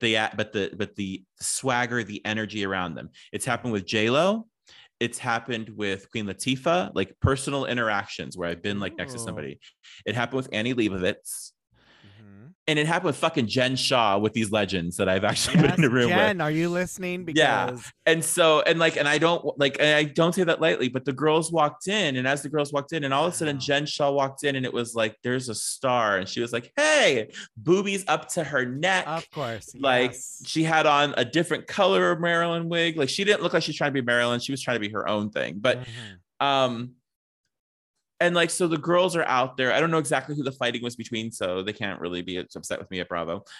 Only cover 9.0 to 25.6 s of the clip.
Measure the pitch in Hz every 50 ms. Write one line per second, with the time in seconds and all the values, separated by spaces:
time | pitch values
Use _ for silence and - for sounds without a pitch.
9 | 90 - 127 117 113 113 - 80 73 67 71 - _ - _ _ _ - - -
10 | - 104 107 123 117 120 127 131 131 - - 107 110 123 131 117 110 98 95 92
11 | 90 98 - - - - - - - - - _ _ _ _ _ _ _ _ _
12 | - 101 98 107 107 101 98 101 117 160 - _ _ 160 151 151 151 160 165 180
13 | 185 165 131 - 175 160 165 147 117 101 123 131 123 127 131 131 - - 135 123
14 | 113 104 98 101 107 107 - 117 110 98 107 107 101 87 98 90 82 87 - -
15 | 101 92 95 95 104 104 - - - - - 170 156 - 180 180 156 120 120 127
16 | 120 - - 190 208 214 202 175 151 151 156 160 170 175 175 180 180 175 - -
17 | 180 180 180 180 180 170 143 156 147 131 117 98 92 98 127 120 - - - _
18 | _ 165 165 165 151 - - 180 165 160 156 151 - - 170 165 165 165 - -
19 | 147 143 151 151 160 170 175 160 - 147 - 143 143 139 - - 147 151 151 151
20 | 151 143 127 165 165 180 175 190 180 165 151 - 156 165 175 - 127 123 123 127
21 | 131 139 131 117 147 151 156 170 160 160 170 160 147 147 147 - - 185 208 220
22 | 185 147 131 127 127 131 147 143 151 139 147 151 147 139 143 143 139 - 165 160
23 | 147 139 135 139 160 180 170 - 165 151 143 135 127 143 139 143 147 147 - -
24 | 147 139 139 139 139 131 135 - 147 143 135 131 127 - - 120 117 113 117 117
25 | 110 113 - _ - 123 127 131 127 123 107 -